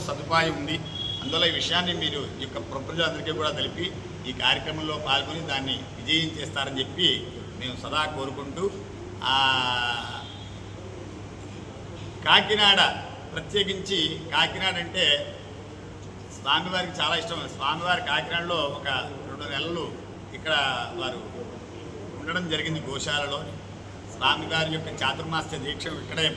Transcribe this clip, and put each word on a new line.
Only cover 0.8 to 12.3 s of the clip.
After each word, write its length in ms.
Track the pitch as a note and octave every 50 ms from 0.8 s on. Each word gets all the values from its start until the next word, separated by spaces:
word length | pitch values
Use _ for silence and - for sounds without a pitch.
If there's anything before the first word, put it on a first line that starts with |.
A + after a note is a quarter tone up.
| D#3+ - - - - - - -
అందువల్ల 240 | - C3+ D#3 E3 F3 E3+
ఈ 40 | D#3 C#3
విషయాన్ని 320 | B2 - D#3+ F3 F#3 F3+ E3+ E3 D#3+
మీరు 180 | D3 C#3+ C#3+ B2+ B2 - -
ఈ 40 | C3+
యొక్క 120 | - - C#3+ - -
పుర 100 | C3+ C3+ C3 -
ప్రజలందరికీ 440 | D#3+ E3 E3 D#3 D#3 D3+ - D#3 D#3 D3+
కూడా 120 | D#3 D3+ C#3+ C#3
తెలిపి 260 | C3+ B2+ - - F3 F#3 - - - - - - - B2+
ఈ 40 | B2 - B2
కార్యక్రమంలో 540 | B2+ C#3 - - D#3 D#3 D#3 D#3 D#3 D3+ D3+ D3+ C#3+
పాల్గొని 340 | C3+ C#3 C#3 D3 D3+ E3 D#3 D3+ C#3
దాన్ని 240 | C3+ C3 C3+ B2+ B2 - - - -
విజయం 300 | A#2 C3+ D#3 D#3+ E3 D#3 D3+ D3+
చేస్తారని 420 | C#3+ - - C#3 C3+ C3+ C3+ C3 C3
చెప్పి 260 | - - F3 F3+ D3+ B2+ G#2 F2+ - - - - - - -
మేము 160 | B2 B2+ B2 - -
సదా 180 | A#2 C#3 D3+ D#3 D3 - C3
కోరుకుంటూ, 460 | C3+ C3+ C3 C#3 C#3 C3+ C3+ E3 F#3 G3+ G3 - - - - - - - - - - B2
ఆ, 40 | C3+ C3+ C3+ C3 C3 B2+ B2+ B2+ B2 B2 B2 A#2+ A#2+ A#2 A#2 A#2+ B2 B2+ B2+ - - - - - - - - - - - - - - - - - - - - - - - - - - - - - - - - - - - - - - - -
కాకినాడ, 540 | D#3